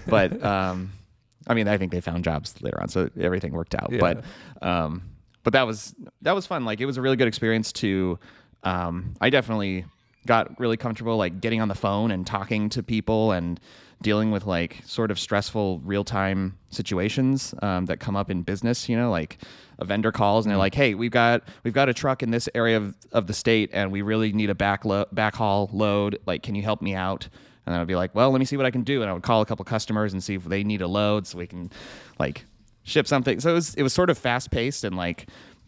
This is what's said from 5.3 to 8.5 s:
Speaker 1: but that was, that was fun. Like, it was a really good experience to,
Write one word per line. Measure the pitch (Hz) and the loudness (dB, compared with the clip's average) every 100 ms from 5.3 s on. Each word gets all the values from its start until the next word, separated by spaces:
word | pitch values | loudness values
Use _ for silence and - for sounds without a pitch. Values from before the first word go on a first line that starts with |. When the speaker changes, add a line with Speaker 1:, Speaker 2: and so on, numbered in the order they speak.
| _ | _
Speaker 1:
but | - | 2
that | 135 120 | 4 2
was, | 107 - - - - | -2 -10 -16 -20 -6
that | 151 | 0
was | 196 185 | 0 0
fun. | 170 | -4
Like, | 117 104 | -2 -2
it | 131 | -2
was | 131 | -2
a | |
really | 131 131 | 2 4
good | 120 | 2
experience | - 113 110 110 | 2 0 0 0
to, | - 107 95 92 87 - - _ | -2 0 2 0 -2 -10 -20 _